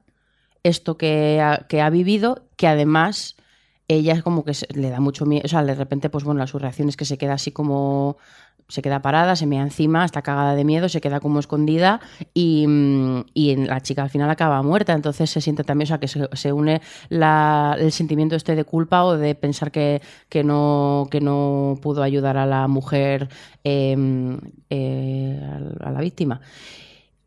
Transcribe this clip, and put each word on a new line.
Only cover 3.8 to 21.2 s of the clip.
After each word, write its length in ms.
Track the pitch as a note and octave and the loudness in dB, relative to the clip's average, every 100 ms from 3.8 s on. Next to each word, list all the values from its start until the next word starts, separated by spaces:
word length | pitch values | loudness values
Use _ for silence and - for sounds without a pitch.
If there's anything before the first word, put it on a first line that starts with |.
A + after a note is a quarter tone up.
| - | 0
ella 260 | D#3 D#3 | 2 2
es 100 | E3 | 0
como 200 | F3 E3+ | 0 -2
que 100 | D3 | -2
se, 140 | C#3+ - | -6 -8
le 160 | C#3+ C3+ | -4 -4
da 100 | B2+ | 0
mucho 260 | C#3 C#3 D3 | -2 0 0
miedo, 180 | D3 D3 | 0 0
o 20 | |
sea, 160 | D#3+ | 0
de 120 | C#3+ C#3 | 0 -2
repente, 340 | C3+ C#3+ D3 | -4 -4 -4
pues 140 | D3 | -4
bueno, 220 | C#3+ D3 C3+ | -4 -2 -4
su 120 | C#3 | -6
reacción 300 | C3+ B2 D3 | -8 -4 -4
es 80 | - | -4
que 80 | C#3 | -6
se 120 | C3+ | -4
queda 160 | C#3 | -4
así 180 | C#3 D3 | -4 -6
como, 680 | D3 D3 C#3 C#3 C#3 C#3 C#3+ _ - - _ - | -4 -2 0 0 0 -2 -4 _ -20 -20 _ -14
se 140 | - | -8
queda 200 | C#3 C#3 | -4 -4
parada, 360 | C#3 D3+ F3+ F3 | 0 2 2 2
se 80 | D3+ | 0
mea 160 | C#3 | -2
encima, 420 | C#3+ - D#3 D#3+ | -2 0 2 2
está 180 | F3+ D3 | 0 -2
cagada 340 | C#3 C#3+ C#3+ C#3+ | -4 0 0 2
de 100 | D3 | 2
miedo, 240 | D#3+ F3+ | 2 0
se 100 | D#3+ | -2
queda 220 | C#3+ C#3+ | -2 -2
como 180 | D3 D3 | 0 -2
escondida 600 | C#3+ D3+ D3+ D#3+ F#3 A3+ - - - | 0 0 2 4 2 2 -4 -20 -6
y, 340 | F3+ E3+ D3+ D3 | 0 2 4 4
mm, 580 | D3 C#3+ C#3 C3 B2+ - | 4 4 2 0 -2 -4
y 180 | D#3 D3 | 0 2
en, 160 | C3+ B2+ | 2 0
la 120 | C3 | -4
chica 220 | C3+ C3+ | -4 -4
al 60 | C#3 | -2
final 200 | C#3+ D3 | 0 0
acaba 320 | D#3+ D#3+ C#3 | 2 0 2
muerta, 320 | C#3+ G3+ G#3 | 2 2 2
entonces 360 | D#3 D3 C#3+ D#3+ | 0 0 -2 -2
se 100 | D#3 | -2
siente 240 | D3+ D3 | -2 -2
también, 220 | C#3+ C#3+ D3+ | -2 -2 0
o 20 | |
sea, 120 | D#3 | -2
que 100 | C#3 | -4
se, 180 | D3 C3+ | -4 -6
se 180 | C#3 C#3+ | -4 -2
une 300 | C#3+ D3+ D#3 - - - | 0 2 0 -4 -20 -6
la, 680 | E3+ D#3 D#3 D3+ D3+ D3 D3 | 0 4 4 4 2 2 0
el 140 | D#3+ | 0
sentimiento 420 | - D#3 D3+ D#3 D#3+ | 0 -2 0 0 -2
este 200 | - D#3 | -2 -2
de 100 | D3+ | -2
culpa 400 | E3 D#3+ F3+ F3+ | -2 2 2 4
o 100 | D#3+ | 2
de 180 | D3 D3 | 0 -2
pensar 360 | C#3+ C#3 D3 | -2 -2 -4
que, 300 | D#3 D3 C#3+ - - - | -2 0 0 -4 -20 -4
que 160 | D#3 | 0
no, 640 | D3 D3 D3 C#3+ C#3+ C#3+ C#3 | 2 2 2 2 2 0 0
que 120 | D3+ | 0